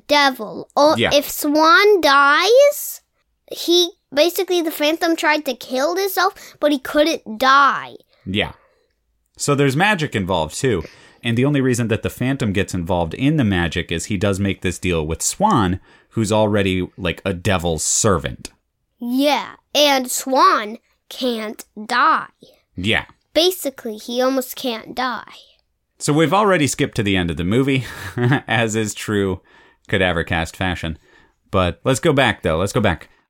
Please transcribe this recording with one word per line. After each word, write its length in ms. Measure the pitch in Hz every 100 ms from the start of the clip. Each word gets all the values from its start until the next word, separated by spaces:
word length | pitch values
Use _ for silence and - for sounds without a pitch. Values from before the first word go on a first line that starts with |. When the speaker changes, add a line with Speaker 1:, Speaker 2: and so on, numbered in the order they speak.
| -
Speaker 1:
devil. 640 | 294 277 254 196 165 -
Oh, 220 | - 294 233
Speaker 2:
Yeah. 140 | 220
Speaker 1:
if 160 | 285 -
Swan 720 | - 302 302 320 349 415 392
dies, 1040 | 302 277 277 302 381 508 571 587 - - _ _ _ _ _
he, 400 | - - 349 349 - _
basically 480 | 277 339 359 370 359
the 80 | 320
Phantom 440 | - 294 320 339 330
tried 280 | 311 302
to 80 | 294
kill 420 | 233 - 254 302 349
himself, 600 | 392 381 370 - - -
but 120 | 294
he 60 | 294
couldn't 580 | - 294 302 285 - 220
die. 580 | 262 277 269 170 131 113 _ _
Speaker 2:
Yeah. 280 | - 202 - - _ _ _ _ _ _ _ -
So 180 | -
there's 220 | 139 143 135
magic 400 | 202 190 147 113
involved, 380 | 90 90 78 -
too. 260 | 135 92 - - - _
And 140 | 117 113
the 60 |
only 160 | 139 143
reason 260 | 131 120 113
that 160 | 107
the 80 | -
Phantom 420 | - 123 135 113
gets 220 | 98 92
involved 400 | 92 85 87 82
in 220 | - 135 160
the 80 |
magic 480 | 110 90 85 87 80
is 140 | 82 -
he 100 | 98
does 240 | 101 95
make 220 | 101 90
this 160 | 92 85
deal 260 | 92 82 76
with 160 | 80
Swan, 560 | - - 208 151 90 92 - _ _
who's 220 | 117 101
already, 560 | 107 107 104 95 92 87 -
like, 260 | 87 82
a 80 | 98
devil's 520 | 87 104 92 87 78
servant. 640 | - - 110 85 65 55 - _ _ _ _ _
Speaker 1:
Yeah, 540 | 240 254 285 240 185 - _
and 380 | 277 294 269 247
Swan 680 | - 262 262 349 294 208 226 _ _ _
can't 560 | - 254 226 214 - - 208 214
die. 400 | 247 311 254 - _ - _ _ -
Speaker 2:
Yeah. 280 | 98 87 - _ _
Speaker 1:
Basically, 640 | 302 359 370 285 - 240 214
he 220 | - 240
almost 360 | 254 269 254 -
can't 400 | 262 220 - 160
die. 360 | 262 226 - - _ _ _ _ _ _
Speaker 2:
So 140 | -
we've 220 | 147 165
already 320 | 190 208 180 135
skipped 300 | - 147 -
to 80 |
the 120 | 101 95
end 140 | 87
of 60 | 78
the 80 |
movie, 400 | 85 120 139 135 - - - -
<laughs> 0 | 123 139 -
as 260 | 117 113
is 180 | 110 107
true 500 | - - 104 98 90 _ - _ _ -
Cadavercast 680 | 101 92 85 80 85 82 -
fashion. 420 | 92 85 82 80 _ _ _ _ _
But 280 | 98 90 -
let's 160 | 123 131
go 120 | 170
back, 300 | 139 123 98
though. 140 | 90 80
Let's 140 | 98
go 80 | 127
back. 280 | 104 80 - _